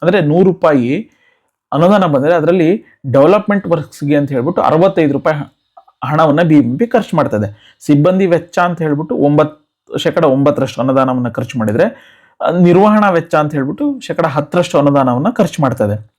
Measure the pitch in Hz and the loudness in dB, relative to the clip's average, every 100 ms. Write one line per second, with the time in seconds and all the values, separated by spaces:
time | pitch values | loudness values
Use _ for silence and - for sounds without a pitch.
0 | 165 190 147 170 190 170 165 143 120 170 | -2 0 0 2 2 2 0 2 0 -4
1 | 226 _ _ _ _ _ - 139 180 208 | -8 _ _ _ _ _ -8 0 2 2
2 | 175 143 147 175 156 180 160 220 - _ | 2 0 0 0 2 2 2 -2 -6 _
3 | 135 131 151 208 202 202 180 165 - - | -2 2 4 2 0 -4 -2 -4 -6 -8
4 | 143 147 143 135 139 - - 151 190 190 | -2 -2 -2 -4 -2 -2 0 2 2 2
5 | 151 139 160 151 - _ _ _ _ - | 0 0 -2 -4 -6 _ _ _ _ -12
6 | 131 151 160 147 170 151 120 131 233 233 | -4 0 2 2 4 4 2 -2 -2 -2
7 | - 165 127 107 104 - _ _ - 143 | -2 -2 -2 -2 -4 -8 _ _ 0 2
8 | 175 190 190 165 165 - 175 170 156 143 | 2 2 0 0 -2 -2 -2 -2 -4 -4
9 | 151 247 143 147 151 - _ _ - - | -4 -2 0 2 0 -4 _ _ -12 -6
10 | 165 170 156 131 143 - 131 - 131 135 | -4 0 0 2 0 0 -4 -4 -2 0
11 | 131 127 123 123 127 123 107 117 208 - | 0 -2 -4 -6 -8 -4 -2 0 -2 -4
12 | _ _ _ - - 175 175 180 214 214 | _ _ _ -8 -4 2 4 4 4 4
13 | 202 170 165 156 151 147 135 196 285 262 | 2 0 0 -2 -2 -4 -6 -4 -6 -6
14 | - - 160 147 160 180 175 156 143 143 | -8 -4 -4 -2 -4 -2 0 0 2 2
15 | 131 123 185 - 180 - 135 123 - 107 | 0 0 -2 -2 -2 -2 -4 -2 -2 -4
16 | - | -8